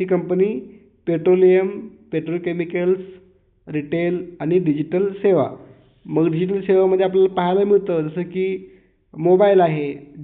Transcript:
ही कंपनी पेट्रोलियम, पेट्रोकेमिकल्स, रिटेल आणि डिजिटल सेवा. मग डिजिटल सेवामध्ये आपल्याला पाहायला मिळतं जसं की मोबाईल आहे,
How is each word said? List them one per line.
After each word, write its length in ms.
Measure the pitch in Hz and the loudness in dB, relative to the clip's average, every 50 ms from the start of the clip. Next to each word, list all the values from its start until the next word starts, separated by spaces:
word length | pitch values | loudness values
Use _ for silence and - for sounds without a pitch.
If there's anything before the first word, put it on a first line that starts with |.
ही 40 | 185 | -4
कंपनी 760 | 185 185 175 170 180 180 180 190 214 226 254 - - - - _ _ _ _ _ | -2 -2 -2 -2 -2 0 0 0 0 -2 -4 -10 -12 -18 -20 _ _ _ _ _
पेट्रोलियम, 800 | - 170 160 165 185 180 185 185 185 185 190 190 196 208 208 - - - - _ _ - | -4 -4 0 2 2 4 4 6 6 4 4 2 0 -4 -8 -12 -16 -18 -20 _ _ -8
पेट्रोकेमिकल्स, 880 | 156 156 156 165 175 175 180 170 175 170 165 - 175 175 180 190 185 185 - - - _ _ _ _ _ _ _ _ _ - | -6 -6 -4 -6 -6 -6 -6 -6 -6 -6 -6 -4 -2 -2 0 -2 -2 -4 -10 -18 -20 _ _ _ _ _ _ _ _ _ -10
रिटेल 680 | 156 151 143 143 165 165 175 175 180 175 - - - - | -8 -8 -6 -4 -4 -4 -2 -2 -4 -4 -6 -10 -12 -8
आणि 180 | 156 156 175 185 | -4 -2 0 0
डिजिटल 540 | 165 156 143 151 147 - 170 185 202 196 196 | 2 0 0 -2 -2 -2 -2 -2 -2 -2 -2
सेवा. 380 | - - 202 185 156 123 - - - - - - _ _ _ _ _ - | -2 2 2 4 4 2 0 -4 -10 -18 -20 -20 _ _ _ _ _ -12
मग 200 | - 151 151 165 | -4 -2 0 0
डिजिटल 340 | 170 160 160 185 185 202 196 | 0 0 0 -2 -2 -2 -2
सेवामध्ये 440 | 190 196 190 190 190 190 190 185 190 | 0 2 2 4 4 4 2 2 0
आपल्याला 300 | 185 185 190 190 190 185 | 2 2 2 2 2 2
पाहायला 300 | 185 175 175 185 202 202 | 0 0 0 2 2 2
मिळतं 360 | 202 208 196 185 180 175 160 156 | 4 2 2 2 0 -2 -2 -4
जसं 200 | 156 156 180 175 | -4 -6 -8 -8
की 500 | 180 175 185 190 190 190 185 - - - _ _ _ _ _ _ _ - 156 | -6 -4 -4 -4 -4 -4 -6 -10 -14 -20 _ _ _ _ _ _ _ -10 -4
मोबाईल 420 | 160 175 185 185 208 202 202 190 | 2 4 4 6 6 6 6 6
आहे, 520 | 175 165 156 151 147 143 139 139 - - - 156 | 4 4 2 -2 -4 -6 -8 -10 -14 -18 -20 -14